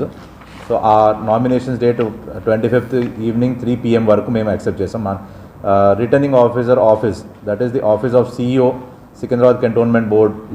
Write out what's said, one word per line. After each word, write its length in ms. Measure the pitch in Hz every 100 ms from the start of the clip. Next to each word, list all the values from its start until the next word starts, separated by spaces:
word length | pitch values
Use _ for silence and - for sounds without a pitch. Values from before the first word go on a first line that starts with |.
| 135 - - - - - -
So, 80 | 117 110
ఆ 60 | 107 107 107 110
నామినేషన్స్ 500 | 110 127 127 127 120
డేట్ 160 | 120 117 113 104 - 104 117
ట్వంటీ 220 | 110 113
ఫిఫ్త్ 240 | 127 110 127 120 107 113
ఈవినింగ్ 280 | 113 127 120
త్రీ 120 | 113 123
పీఎం 200 | 117 113 110
వరకు 200 | 104 117 113
మేము 120 | 107
యాక్సెప్ట్ 260 | 92 113 95
చేస్తాం. 200 | 92 113 101
మా, 80 | 98 - - - - 101
uh, 220 | 98 101 98
రిటర్నింగ్ 340 | 117 139 143 131
ఆఫీసర్ 380 | 120 120 120 127 113
ఆఫీస్, 300 | 107 113 92 - - 104
that 140 | 104 120
is 40 | 127
the 60 | 107
office 220 | 107 127 123
of 60 | 113
C 140 | - 123 131
E 20 | 127
O 20 | 127 - - - -
సికింద్రాబాద్ 400 | 113 120 127 120
కంటోన్మెంట్ 440 | 123 110 117 117 110
బోర్డు 200 | 107 107 101 -